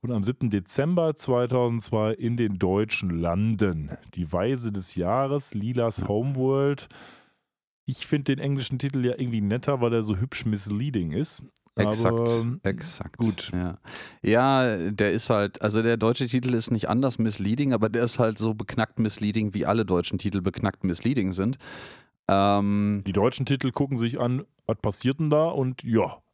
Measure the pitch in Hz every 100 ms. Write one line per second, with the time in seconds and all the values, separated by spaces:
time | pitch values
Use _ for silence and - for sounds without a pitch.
0 | 123 117 101 127 120 101 90 - 147 180
1 | 160 151 - 123 123 127 123 117 - 113
2 | 107 113 117 120 110 95 92 98 107 -
3 | 95 82 85 87 110 107 101 80 73 73
4 | - - 82 90 104 131 117 101 90 -
5 | 87 117 135 143 - 104 107 123 117 107
6 | 90 104 131 131 131 135 139 139 - -
7 | - - _ _ _ _ _ _ - 127
8 | - 151 139 139 139 139 123 131 139 135
9 | 123 123 127 113 101 117 131 139 120 117
10 | 107 95 127 - 113 104 101 104 139 117
11 | 82 82 160 - - - _ - 104 110
12 | 117 117 117 117 117 131 98 92 85 -
13 | 90 - 113 95 - 90 90 - - -
14 | - - 101 110 131 135 127 104 85 104
15 | 104 98 - 110 101 - 107 107 113 117
16 | 113 123 127 127 127 120 - 113 - 110
17 | 135 117 110 104 98 120 143 117 107 117
18 | 117 - 113 107 110 107 104 - 110 -
19 | 110 - 104 107 107 92 62 110 101 90
20 | 85 95 104 95 90 - 104 - 95 85
21 | 117 143 95 92 101 135 - - - -
22 | _ _ - 98 101 101 101 101 104 104
23 | 98 98 113 - 131 135 135 - 139 131
24 | 117 135 120 127 - _ - 110 110 -
25 | 123 139 156 151 160 139 131 127 120 113
26 | 92 - _